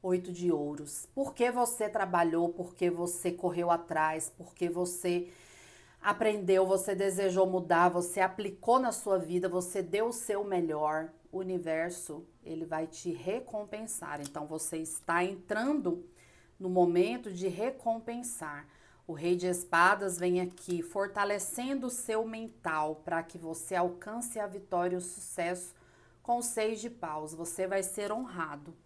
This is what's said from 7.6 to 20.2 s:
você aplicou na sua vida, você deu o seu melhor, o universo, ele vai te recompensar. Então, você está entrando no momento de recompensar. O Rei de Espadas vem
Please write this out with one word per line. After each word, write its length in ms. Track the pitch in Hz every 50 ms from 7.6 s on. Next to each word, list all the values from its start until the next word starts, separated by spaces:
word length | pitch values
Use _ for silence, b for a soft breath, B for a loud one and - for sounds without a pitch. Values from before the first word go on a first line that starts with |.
| 175 175 175 165 175 180
você 320 | 175 175 175 175 - 202
aplicou 580 | 185 185 - - 208 202 185 - - - 240 262
na 140 | 262 240 -
sua 260 | - - 214 190 185
vida, 300 | 170 156 175 180 175 185
você 340 | 175 185 180 180 - 202 180
deu 240 | 170 170 202 220
o 60 | 233 233
seu 320 | 233 - - 208 202 208
melhor, 680 | 202 190 180 170 160 156 151 151 151 156 156 160 160 - - _ - -
o 60 | 185
universo, 840 | 185 185 185 180 175 160 160 160 165 175 175 - - - 151 156 170 - _ _ _
ele 200 | 160 160 160 165
vai 220 | 156 160 156 165
te 240 | 165 - - - 180 156
recompensar. 1080 | - 123 180 202 247 254 - - 214 208 202 - 214 220 226 - - 175 143 147 147
Então, 260 | 147 139 - 151 151
você 300 | 151 160 160 - - -
está 480 | 160 160 160 - - - - 170 175 180
entrando 840 | 190 196 180 - - 214 214 233 269 302 294 208 180 170 175 - B B B B B B B B B B _
no 80 | 190 185
momento 640 | 180 185 175 175 170 175 185 214 240 240 240 220 185
de 160 | 175 185 190
recompensar. 1200 | 170 180 214 254 262 254 - 233 226 226 226 - 233 240 247 - - - 160 151 147 143 151 b b b b b b b b
O 60 | - 165
Rei 240 | 147 160 175 180
de 100 | 180 175
Espadas 720 | 180 180 180 - - - 170 175 185 202 202 202 190 180
vem 220 | 175